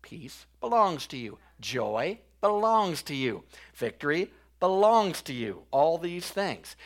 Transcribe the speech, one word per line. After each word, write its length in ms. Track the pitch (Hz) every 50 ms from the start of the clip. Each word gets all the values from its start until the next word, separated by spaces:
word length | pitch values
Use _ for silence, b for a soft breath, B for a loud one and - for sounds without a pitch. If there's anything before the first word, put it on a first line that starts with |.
| -
Peace 440 | - - 170 156 165 - - - _ _ _
belongs 460 | - 233 240 233 214 190 170 139 -
to 100 | - -
you. 220 | 131 120 107 101 - b b b b
Joy 580 | 120 - 123 123 113 107 107 113 127 170 208 226 _ _ _ _
belongs 600 | - 202 208 208 214 220 226 220 208 185 160 - -
to 100 | - 147
you. 300 | 135 131 123 107 92 - B B B B B B
Victory 580 | - 123 113 - _ - 147 151 165 190 - b b b b b _
belongs 640 | - 180 190 190 202 214 233 226 214 190 160 - -
to 100 | - 131
you. 340 | 123 117 107 95 82 - _
All 280 | - 135 143 160 165 170
these 300 | 170 175 170 175 170 -
things. 440 | - 196 202 185 123 90 - - - B B